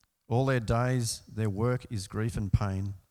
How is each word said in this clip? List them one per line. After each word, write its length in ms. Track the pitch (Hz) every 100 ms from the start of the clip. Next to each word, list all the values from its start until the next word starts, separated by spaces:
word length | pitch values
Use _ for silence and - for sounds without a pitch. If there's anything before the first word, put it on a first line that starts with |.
| _ _ -
All 180 | 113 135
their 140 | 127
days, 600 | 107 117 123 127 113 - -
their 240 | 110 110
work 360 | 98 120 123 -
is 160 | 110 92
grief 300 | 101 113 -
and 160 | 101
pain. 420 | - 101 95 98 98 _